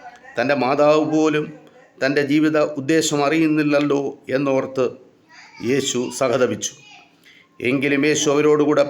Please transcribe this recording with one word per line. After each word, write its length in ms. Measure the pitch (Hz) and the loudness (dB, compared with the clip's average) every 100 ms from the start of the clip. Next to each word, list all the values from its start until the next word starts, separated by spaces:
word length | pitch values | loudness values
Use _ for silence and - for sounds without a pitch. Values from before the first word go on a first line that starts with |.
| - - - - | -20 -20 -8 -4
തൻ്റെ 180 | 127 139 | 0 0
മാതാവ് 400 | 123 143 147 156 151 | 0 2 4 4 2
പോലും 320 | 156 156 151 156 - - - - - | 2 2 0 -4 -12 -20 -20 -20 -4
തൻ്റെ 200 | 135 143 139 | -2 0 0
ജീവിത 260 | 151 156 156 151 143 | 2 2 2 0 -2
ഉദ്ദേശം 400 | 131 160 156 147 143 | 0 0 2 0 0
അറിയുന്നില്ലല്ലോ 760 | 160 160 151 147 143 147 143 139 - - | 2 2 2 2 0 0 -2 -2 -8 -6
എന്നോർത്ത് 560 | 131 139 135 127 131 123 - - _ _ - - - 104 | -2 0 -2 -2 -2 -2 -4 -18 _ _ -20 -20 -8 -2
യേശു 300 | 135 - 120 123 - | -2 -2 -4 -6 -4
സഹതപിച്ചു. 560 | 135 123 120 107 - - - - - _ _ _ _ - | -2 0 0 -2 -10 -14 -20 -20 -20 _ _ _ _ -8
എങ്കിലും 420 | 120 135 139 139 147 | -4 -2 -2 0 0
യേശു 180 | 147 151 | 0 0
അവരോടുകൂടെ 500 | 143 151 147 147 143 | 2 2 2 2 0